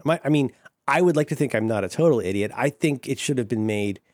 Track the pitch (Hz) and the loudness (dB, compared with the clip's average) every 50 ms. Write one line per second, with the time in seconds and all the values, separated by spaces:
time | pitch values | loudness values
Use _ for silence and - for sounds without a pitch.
0 | - 147 165 165 - 139 151 151 139 123 - _ _ - _ _ _ - 139 160 | -2 -2 -2 0 0 0 2 2 0 0 -4 _ _ -20 _ _ _ 0 2 4
1 | 180 180 165 151 151 - 156 147 151 131 - 113 110 110 113 104 98 92 - - | 4 4 4 2 0 0 -2 -2 -2 0 0 0 0 0 0 -2 -2 -4 -2 2
2 | 156 170 147 117 95 90 95 101 101 107 - - 123 147 143 - - 160 143 127 | 2 4 4 2 0 0 -2 -2 -2 -2 -2 -2 -2 -2 -2 0 -2 -2 -2 -2
3 | - - 135 - - - 147 127 120 104 - 110 107 110 107 104 101 101 98 - | -4 -6 -6 -4 -4 -2 -2 -2 -2 -2 -2 -2 -2 -2 -2 -2 -2 -4 -4 -6
4 | - _ | -12 _